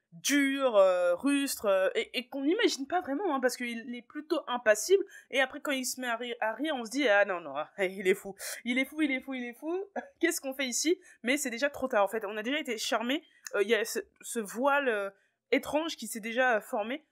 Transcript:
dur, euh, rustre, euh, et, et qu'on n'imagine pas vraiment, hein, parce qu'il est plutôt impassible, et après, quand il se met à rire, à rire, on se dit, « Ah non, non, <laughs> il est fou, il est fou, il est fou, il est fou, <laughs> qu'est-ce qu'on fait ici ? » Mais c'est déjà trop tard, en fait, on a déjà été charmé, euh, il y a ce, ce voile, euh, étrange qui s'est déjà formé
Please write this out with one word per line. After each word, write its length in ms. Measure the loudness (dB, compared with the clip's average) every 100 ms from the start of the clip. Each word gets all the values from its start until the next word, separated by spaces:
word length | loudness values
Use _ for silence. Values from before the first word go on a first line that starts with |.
| _
dur, 640 | -8 0 2 2 2 4 6
euh, 380 | 6 6 2 2
rustre, 500 | 2 2 0 0 2
euh, 240 | 4 2 0
et, 220 | -2 -4
et 100 | -6
qu'on 160 | -2
n'imagine 440 | 0 4 2 0 -2
pas 140 | -2
vraiment, 340 | -2 -2 0 2
hein, 40 |
parce 160 | 0 0
qu'il 380 | -6 -6 -8 -10
est 60 |
plutôt 380 | -12 -10 -4 -2 -2
impassible, 560 | 0 4 4 6 4 2 -12 -4
et 100 | 0
après, 220 | 0 -2
quand 100 | -4
il 140 | -2 -2
se 160 | -4
met 60 | -4
à 80 | -4
rire, 200 | -4 -4
à 140 | -4
rire, 220 | -2 -2 -2
on 100 | -4
se 40 |
dit, « 180 | 0 4
Ah 160 | 4 4
non, 160 | 0
non, 120 | -6 -6 -6
<laughs> 100 | -2
il 300 | -4 0 0
est 80 | 0
fou, 200 | -2 -12 -10 -8 -2
il 140 | -2
est 60 | -2
fou, 160 | 0
il 100 | 0
est 80 | -2
fou, 120 | -6
il 100 | -8
est 100 | -10
fou, 320 | -10 -6 -6 -6 -10
<laughs> 240 | -12 -2
qu'est-ce 220 | -2 -2
qu'on 120 | -6
fait 120 | -4 -4
ici ? » 340 | 0 0 0 -4 -6
Mais 140 | -2 0
c'est 140 | -2
déjà 180 | -2 -4
trop 180 | -2 0
tard, 160 | 2
en 40 | 2
fait, 180 | 0 -6
on 120 | -6
a 60 |
déjà 160 | -4 -4
été 180 | -4 -6
charmé, 460 | -2 -2 0 -4 -6 _ -4 0
euh, 60 |
il 60 | 2
y 60 | 2
a 100 | 0
ce, 140 | -6 -8 _
ce 180 | -10 -6
voile, 500 | -6 0 2 4 2
euh, 200 | 0 -4 -10 _ _ 0
étrange 440 | 0 2 -2 -2 -6
qui 120 | -10
s'est 120 | -8
déjà 420 | -4 0 2 2
formé 440 | 0 -4 -4 -6 _